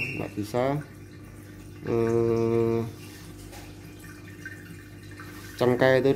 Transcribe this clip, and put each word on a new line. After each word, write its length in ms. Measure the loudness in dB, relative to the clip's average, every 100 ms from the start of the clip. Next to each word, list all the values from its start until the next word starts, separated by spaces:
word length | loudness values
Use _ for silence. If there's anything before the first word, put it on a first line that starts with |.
| 2 -4
nggak 140 | -4
bisa. 480 | -4 -2 0 2 0 -4 -12 -16 -16 -16 -16 -16 -16 -16 -10 0
Hmm, 960 | 2 4 4 4 4 4 4 4 2 0 -6 -14 -14 -14 -14 -14 -14 -14 -16 -16 -16 -16 -16 -16 -14 -12 -12 -14 -16 -16 -16 -16 -14 -14 -12 -8
cengkeh 480 | 2 4 8 8 8
itu 80 | 8